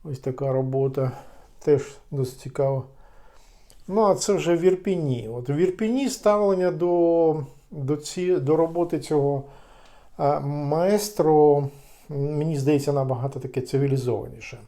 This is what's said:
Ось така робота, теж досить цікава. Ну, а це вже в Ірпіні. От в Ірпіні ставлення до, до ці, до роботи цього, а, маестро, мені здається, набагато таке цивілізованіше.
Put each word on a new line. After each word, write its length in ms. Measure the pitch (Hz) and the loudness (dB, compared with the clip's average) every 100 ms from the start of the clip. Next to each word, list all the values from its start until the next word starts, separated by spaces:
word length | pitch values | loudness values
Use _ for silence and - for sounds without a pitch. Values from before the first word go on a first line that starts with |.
Ось 160 | 160 131 | -10 -8
така 340 | 135 127 139 | -8 -6 -2
робота, 580 | 131 131 135 135 135 127 - - - - - | -2 -2 0 0 0 -4 -6 -18 -20 -20 -6
теж 360 | - 139 - - - | 2 2 2 -16 -10
досить 280 | 143 127 - | -6 -6 -8
цікава. 440 | 131 - 135 135 - - - - - - - - - - - | -12 -2 -2 -2 -6 -18 -20 -20 -20 -20 -20 -20 -20 -20 -4
Ну, 140 | 196 | 2
а 140 | 214 190 | 2 2
це 180 | - | 0
вже 220 | 190 151 170 | 0 2 4
в 60 | |
Ірпіні. 680 | 180 180 - 180 151 120 110 | 4 2 -2 -2 0 -2 -6
От 160 | 120 123 | -8 -4
в 80 | 147 | 0
Ірпіні 520 | 185 185 220 254 262 | 0 0 -2 0 -2
ставлення 640 | - 208 208 202 190 180 | 0 2 4 2 2 0
до, 720 | 160 175 175 170 170 165 156 135 - _ | 0 0 4 4 4 4 2 -6 -14 _
до 260 | 156 135 147 | -8 -4 -4
ці, 380 | - - 180 175 | -4 -4 0 0
до 200 | 135 160 | 2 2
роботи 440 | 165 170 170 156 | 2 0 -2 -2
цього, 440 | - 151 139 139 - - - - - - - - | 0 0 2 0 -6 -20 -20 -20 -20 -20 -20 -2
а, 220 | 139 147 | 0 0
маестро, 1300 | 143 147 143 156 180 208 202 - 156 151 151 143 139 - - - - | -4 -4 -2 0 2 0 -2 0 4 6 6 4 0 -10 -20 -20 -12
мені 480 | 147 143 151 156 147 | -6 -4 -2 -2 0
здається, 360 | 131 147 143 | 2 2 0
набагато 460 | 143 131 123 135 131 | -2 -2 -4 -6 -8
таке 220 | - - | -8 -8
цивілізованіше. 960 | 131 135 139 135 120 107 - - - 117 | -4 -2 0 0 -2 -4 -6 -16 -18 -18